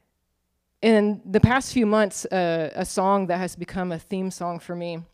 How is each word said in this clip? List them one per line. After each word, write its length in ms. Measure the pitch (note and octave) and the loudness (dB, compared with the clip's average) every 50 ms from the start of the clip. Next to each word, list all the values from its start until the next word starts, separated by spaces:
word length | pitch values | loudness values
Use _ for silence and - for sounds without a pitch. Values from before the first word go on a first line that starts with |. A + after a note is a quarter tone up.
| _ _ _ _ _ _ _ _ _ _ _ _ _ _ _ _ | _ _ _ _ _ _ _ _ _ _ _ _ _ _ _ _
In 400 | - A3+ A3+ G#3+ G#3 G#3 G#3 - - | 4 4 6 6 4 2 0 -2 -2
the 160 | F#3+ F#3+ G#3+ | -2 2 4
past 320 | - A3+ B3 C4+ C4 - - | 4 4 4 2 0 0 0
few 120 | B3+ A3+ | 2 2
months, 380 | G#3 G#3+ G#3+ G#3+ G3 - - - | 4 4 4 2 0 -2 -6 -6
uh, 420 | - - F#3 F3 E3+ E3 E3 D#3+ - - | -2 -2 0 0 0 0 0 -2 -4 -4
a 120 | - F#3 | -6 -6
song 420 | F3+ - G#3 F#3 F#3+ G3+ G3+ F#3+ | -4 -2 0 2 4 2 2 2
that 100 | F3 E3+ | 0 -2
has 160 | F3+ F#3 F3 - | -2 -2 -4 -6
become 380 | F3 F3 - - G3 F3+ F3+ | -10 -12 -8 -6 -4 -4 -4
a 80 | E3+ E3 | -6 -8
theme 320 | - - G3+ F#3 F#3+ F#3+ | -8 -6 -6 -4 -4 -4
song 280 | F#3 - F3 F3 E3+ E3 | -6 -6 -6 -6 -6 -8
for 180 | - - F3 | -8 -10 -8
me, 220 | F3 F3 F3 E3+ E3 E3+ - | -8 -8 -8 -8 -10 -12 -16